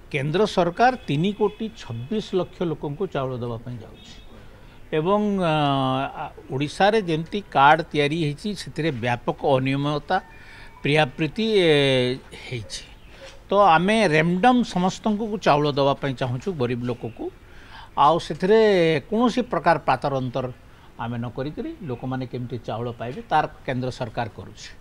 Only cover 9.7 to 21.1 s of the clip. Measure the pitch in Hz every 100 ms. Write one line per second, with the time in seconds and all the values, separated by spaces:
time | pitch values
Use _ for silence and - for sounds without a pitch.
9.7 | 139 143 151 - 185 - - - - -
10.7 | - 143 151 151 - 156 - 220 208 175
11.7 | 147 139 131 123 135 - - - 123 98
12.7 | - - - - - - - - 196 202
13.7 | 160 185 220 202 156 165 180 247 247 226
14.7 | 185 185 - 226 208 220 208 180 147 147
15.7 | 139 139 135 139 127 127 127 202 170 120
16.7 | 123 120 117 113 - 339 - - - -
17.7 | - - - 143 165 - 151 185 220 220
18.7 | 190 165 156 - 214 247 254 - 175 165
19.7 | 160 - 131 151 135 131 135 127 123 -
20.7 | - - - 117